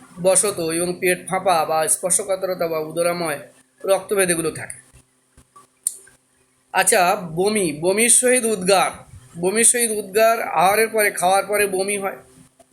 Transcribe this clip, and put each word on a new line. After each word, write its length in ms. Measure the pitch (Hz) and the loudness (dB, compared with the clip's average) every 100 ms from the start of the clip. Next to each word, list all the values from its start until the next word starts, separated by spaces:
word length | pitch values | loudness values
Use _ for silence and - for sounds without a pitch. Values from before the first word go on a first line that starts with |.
| - 180 | -20 -2
বশত 380 | 180 180 208 175 | 2 2 2 -2
এবং 340 | 160 165 175 180 | -2 -2 -2 -2
পেট 280 | 180 175 - | 0 -2 -4
ফাঁপা 360 | 185 190 165 | -2 2 2
বা 240 | 151 160 160 | 2 0 0
স্পর্শকাতরতা 800 | - 180 175 196 190 185 175 170 | -2 0 -2 -2 -4 -2 -2 -4
বা 100 | 160 | -4
উদরাময় 600 | 156 156 175 175 165 139 - _ _ _ | -4 -2 -2 -2 -4 -6 -10 _ _ _
রক্তভেদ 460 | 190 185 - 202 180 | -2 -2 0 0 0
এগুলো 200 | 165 160 | 0 -2
থাকে। 320 | - - - _ - _ _ _ _ _ - _ _ - - - _ _ _ _ _ _ | -6 -10 -16 _ -20 _ _ _ _ _ -20 _ _ -10 -10 -18 _ _ _ _ _ _
আচ্ছা, 440 | 185 180 220 175 202 | 0 2 4 4 2
বমি, 640 | 175 160 202 214 175 147 | -4 -2 0 0 -2 -2
বমির 300 | 175 202 233 | 0 2 4
সহিত 340 | - 247 247 | 4 4 2
উদ্গার, 460 | 226 208 180 185 147 - - - - 170 | 0 -2 2 2 2 -4 -18 -20 -20 -4
বমির 240 | 180 214 | -2 2
সহিত 260 | 226 247 233 | 2 2 -2
উদ্গার, 520 | 214 190 214 226 226 | -2 -2 2 4 2
আহারের 460 | - 160 185 214 220 | -2 2 2 2 0
পরে, 220 | 214 208 | 2 0
খাওয়ার 340 | - 180 196 | 0 2 2
পরে 220 | 185 208 202 | 0 0 0
বমি 320 | 190 196 202 | -2 -4 -4
হয়, 180 | 190 - - - - _ _ | -6 -10 -18 -20 -20 _ _